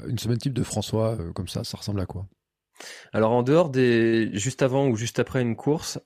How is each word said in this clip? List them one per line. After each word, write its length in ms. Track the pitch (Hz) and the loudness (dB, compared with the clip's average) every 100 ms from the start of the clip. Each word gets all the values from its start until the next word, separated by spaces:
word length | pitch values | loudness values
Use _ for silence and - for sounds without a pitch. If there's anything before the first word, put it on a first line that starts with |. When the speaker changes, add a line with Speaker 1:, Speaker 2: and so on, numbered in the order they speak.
| - | -6
Speaker 1:
une 120 | 120 | -4
semaine 200 | 110 117 | -2 -2
type 140 | 143 | -2
de 100 | 123 | -2
François, 540 | 101 107 - 110 110 113 | -4 -4 -2 0 0 -2
euh, 140 | 85 | -6
comme 160 | - 90 | -8 -8
ça, 160 | - | -6
ça 120 | - - | -8 -8
ressemble 240 | - 101 | -6 -4
à 60 | 90 | -4
quoi ? 220 | 92 98 _ _ _ _ - - - - | -8 -12 _ _ _ _ -20 -18 -18 -4
Speaker 2:
Alors, 200 | 107 110 | 2 4
en 100 | 123 | 4
dehors 280 | 123 160 160 | 4 4 4
des, 600 | 131 127 117 113 113 107 | 4 4 6 4 4 2
juste 300 | 104 131 - | -2 -4 0
avant 260 | 131 135 139 | 0 2 2
ou 80 | 110 | 0
juste 220 | 117 - | -2 -2
après 220 | 117 131 | -2 0
une 120 | 120 | -2
course, 460 | 110 143 160 - - | -2 0 -2 -4 -10